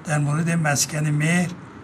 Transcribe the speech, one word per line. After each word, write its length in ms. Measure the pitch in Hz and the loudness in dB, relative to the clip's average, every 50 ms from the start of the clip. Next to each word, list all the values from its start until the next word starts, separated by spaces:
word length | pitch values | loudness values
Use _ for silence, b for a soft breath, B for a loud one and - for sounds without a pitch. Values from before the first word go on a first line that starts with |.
| - | -6
در 140 | - 147 147 | -2 0 0
مورد 320 | 147 143 147 160 170 170 | 2 2 0 0 0 2
مسکن 600 | 170 170 156 147 143 - - - 156 151 151 151 | 2 2 2 2 2 0 0 -2 -2 -2 0 0
مهر 380 | 147 147 151 160 170 180 175 - - - - - - - | 0 2 2 2 2 2 2 0 -4 -10 -14 -18 -18 -18